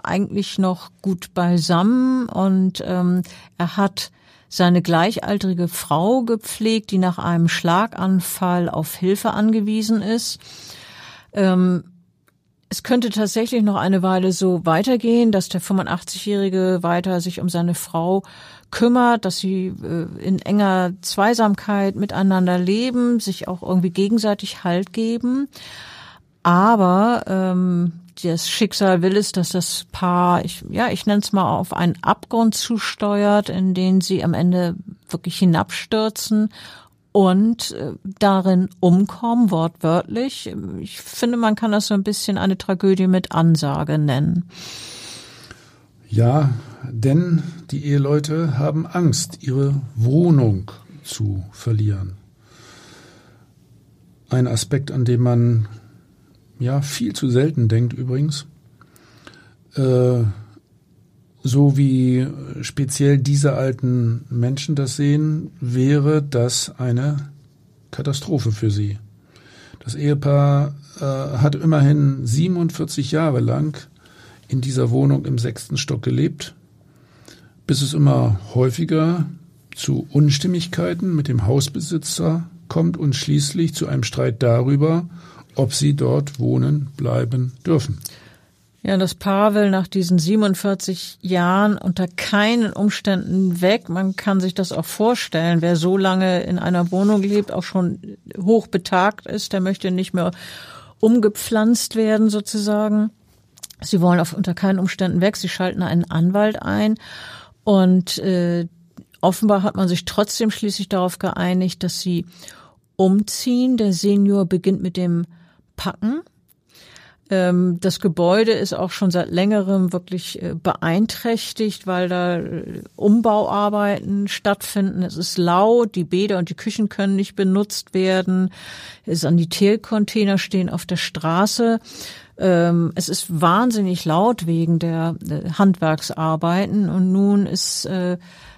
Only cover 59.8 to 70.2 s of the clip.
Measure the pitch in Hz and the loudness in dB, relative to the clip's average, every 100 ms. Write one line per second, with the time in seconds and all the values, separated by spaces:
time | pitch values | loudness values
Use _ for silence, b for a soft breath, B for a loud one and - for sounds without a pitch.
59.8 | 131 127 123 123 113 95 B - _ _ | 2 4 4 2 0 -2 B -20 _ _
60.8 | _ _ _ _ _ _ 135 135 143 135 | _ _ _ _ _ _ 0 4 4 4
61.8 | 139 131 127 127 135 143 135 139 123 - | 2 4 2 2 0 -6 -12 -12 -8 -4
62.8 | 135 - 143 139 131 143 143 131 135 131 | -4 0 4 4 2 2 2 0 -2 -2
63.8 | 127 123 117 117 - 120 120 135 - 143 | 0 0 0 -2 -4 -2 -2 -2 -2 -2
64.8 | 135 - 143 147 151 156 190 - 123 123 | -2 0 2 2 2 -2 -6 -8 -4 0
65.8 | 131 147 143 156 147 123 120 - - - | 4 4 4 2 0 0 0 -2 -6 -6
66.8 | 127 120 143 147 - - - _ _ _ | -2 0 0 -2 -6 -16 -20 _ _ _
67.8 | _ - 143 139 - 151 110 107 113 101 | _ -6 -4 -4 -2 -2 -2 -2 0 0
68.8 | 104 101 - - B B B B B B | -2 -6 -12 -20 B B B B B B
69.8 | - 143 147 147 | -12 -4 0 0